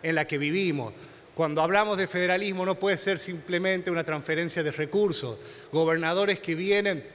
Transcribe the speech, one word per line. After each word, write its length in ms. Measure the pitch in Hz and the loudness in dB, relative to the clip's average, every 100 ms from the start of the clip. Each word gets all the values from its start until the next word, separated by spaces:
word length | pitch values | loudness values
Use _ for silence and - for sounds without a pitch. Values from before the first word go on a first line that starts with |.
en 100 | 160 | 2
la 100 | 160 | 0
que 140 | 151 147 | 0 -2
vivimos. 540 | 147 180 185 143 113 - - - - | 0 2 0 0 -4 -10 -20 -20 -12
Cuando 280 | - 160 151 | -2 0 2
hablamos 360 | 160 196 214 196 | 4 4 2 0
de 80 | 190 | 0
federalismo 580 | 180 180 185 208 185 | 0 2 2 0 -2
no 120 | 185 185 | -2 0
puede 200 | 196 185 | 0 2
ser 220 | 196 185 | 0 -2
simplemente 720 | - 170 - 175 190 185 180 | -4 -6 -4 0 2 0 0
una 140 | 170 | -2
transferencia 580 | 160 151 139 160 170 175 | -2 -4 -2 -2 0 -2
de 80 | 151 | -2
recursos. 680 | 151 147 202 208 - 127 107 - - - | -2 -2 2 2 0 -6 -10 -14 -20 -4
Gobernadores 680 | 151 165 165 165 180 202 190 | 2 2 2 2 2 2 0
que 160 | 175 | -2
vienen 500 | 160 190 202 202 165 - | -2 2 2 2 -2 -8